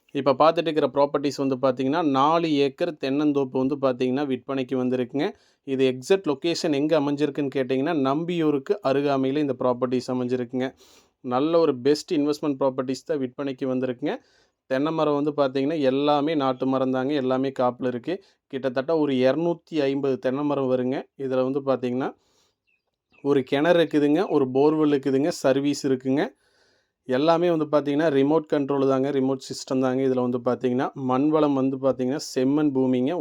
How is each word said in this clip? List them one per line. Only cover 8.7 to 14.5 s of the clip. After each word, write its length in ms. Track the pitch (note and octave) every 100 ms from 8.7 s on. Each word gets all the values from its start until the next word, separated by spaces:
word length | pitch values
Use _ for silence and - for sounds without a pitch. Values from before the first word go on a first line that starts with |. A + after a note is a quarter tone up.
| G3+
அருகாமையில 580 | C3+ C3+ C#3+ C3+ C3 C#3+
இந்த 160 | D3 B2
ப்ராப்பர்ட்டிஸ் 540 | B2+ B2 B2+ B2+ A#2+
அமைஞ்சிருக்குங்க. 580 | B2+ B2 B2+ A#2+ B2+ C3 - - _ _ _ C3
நல்ல 280 | B2 D3+ E3+
ஒரு 160 | D#3+ B2+
பெஸ்ட் 340 | B2+ D3 -
இன்வெஸ்ட்மெண்ட் 460 | D#3+ D3 D3 D#3 C3+
ப்ராப்பர்ட்டிஸ் 480 | C#3 C3 C3 C3 -
தான் 140 | D#3
விற்பனைக்கு 440 | C3 B2 C#3 C3 C3+
வந்திருக்குங்க. 460 | B2+ B2+ A#2+ D3 A#3+ - _ _